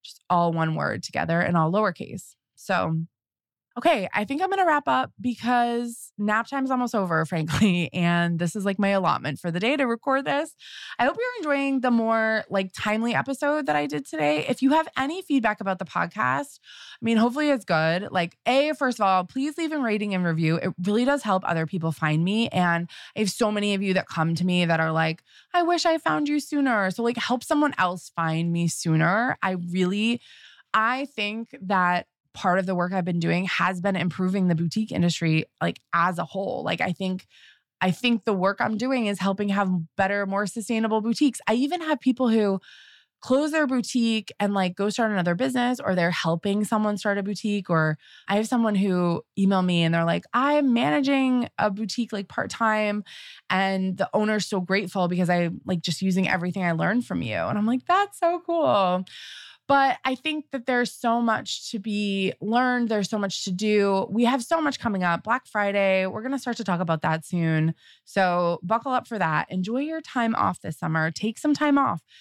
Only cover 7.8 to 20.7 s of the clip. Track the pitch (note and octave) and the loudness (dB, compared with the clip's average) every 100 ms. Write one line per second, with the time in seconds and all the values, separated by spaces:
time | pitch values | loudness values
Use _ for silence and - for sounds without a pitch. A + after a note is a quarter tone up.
7.8 | E3+ - E3+ E3+ E3+ E3+ F3 G#3+ G3 G3 | -2 0 2 2 2 0 -2 -2 -4 0
8.8 | G3 G3 F3 - C#3+ - F3 E3+ A3 C#4+ | 2 2 2 0 -2 -6 -4 -2 -2 0
9.8 | B3+ A#3 - C4+ C4+ C#4+ D#4+ - - - | 0 -2 0 0 0 -2 -4 -10 -20 -18
10.8 | - - B3 F4+ B4 B4 D4+ C#4 C#4 C4+ | -14 0 0 0 -4 -4 -2 0 0 0
11.8 | B3 A#3 A3+ A3+ A3 A3 - G3 F#3+ - | 2 2 2 2 2 0 -2 -2 -4 -4
12.8 | G#3+ G#3+ A#3 A3+ A#3+ C4+ C#4+ D4+ C#4+ D4 | -2 0 0 0 -2 -2 0 0 0 -2
13.8 | D4 D4 C#4 D#4+ D4 D4+ - B3 C4 D#4 | -2 -6 -6 -2 0 0 -2 0 2 2
14.8 | D#4 - C4+ F4+ - C#4 A3 G#3 G3 F#3 | 0 -4 -4 -6 0 0 0 -2 -4 -4
15.8 | F#3+ - E3+ G#3 B2+ F#3+ C#4+ - - - | -4 -4 -4 -2 0 0 -4 -14 -20 -20
16.8 | - - A3+ A3+ A#3+ C4 D4+ C4+ - E3 | -20 -6 0 2 2 2 0 0 0 0
17.8 | D#3+ F3 G3+ F#3 F3 _ - C4 D4+ D4+ | 2 0 -2 -2 -2 _ 0 2 2 0
18.8 | C4 A3+ G3+ F#3 F#3 C4 C#4+ D4+ D#4+ D4+ | -2 2 2 2 0 -4 -4 -2 -4 -2
19.8 | A#3+ G#3 G#3 F#3 F3+ D#3+ D#3+ E3 F#3+ | 0 0 -2 0 0 2 2 0 -2